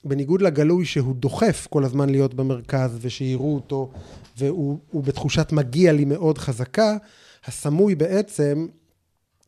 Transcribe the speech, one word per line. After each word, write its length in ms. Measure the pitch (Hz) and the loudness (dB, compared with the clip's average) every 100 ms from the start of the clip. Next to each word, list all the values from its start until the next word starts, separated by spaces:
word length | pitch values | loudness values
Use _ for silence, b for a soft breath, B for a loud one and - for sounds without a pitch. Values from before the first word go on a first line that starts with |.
בניגוד 380 | 143 135 139 185 | -2 -4 0 2
לגלוי 420 | 190 147 151 175 | 2 4 4 4
שהוא 300 | 165 151 127 | 2 0 0
דוחף 520 | 131 135 - 226 - - | 0 -2 2 2 2 -2
כל 140 | 151 | 0
הזמן 240 | 135 135 139 | 0 2 2
להיות 240 | 135 135 | 2 2
במרכז 640 | 127 135 123 120 135 131 117 | 0 -2 -2 -2 -2 -2 -4
ושיראו 540 | 123 - 131 127 143 | -8 -4 -4 -2 -2
אותו, 360 | 143 - 139 131 B B B - 113 | -4 -4 -6 -6 B B B -20 -4
והוא, 400 | 139 175 143 147 _ | -4 -2 -4 -4 _
הוא 140 | 156 | -4
בתחושת 480 | 135 135 143 156 156 | -4 -2 -2 0 2
מגיע 400 | 151 127 143 180 | 0 0 4 4
לי 120 | 151 | 4
מאוד 340 | 139 147 156 143 | 2 0 0 -2
חזקה, 580 | - 117 127 - 220 214 B B B B - | -4 -6 -4 2 2 0 B B B B -14
הסמוי 480 | - 147 156 208 | -8 -2 2 2
בעצם 720 | 170 165 190 202 - 143 143 165 _ _ _ _ _ _ _ | 2 2 0 -2 -2 0 0 -4 _ _ _ _ _ _ _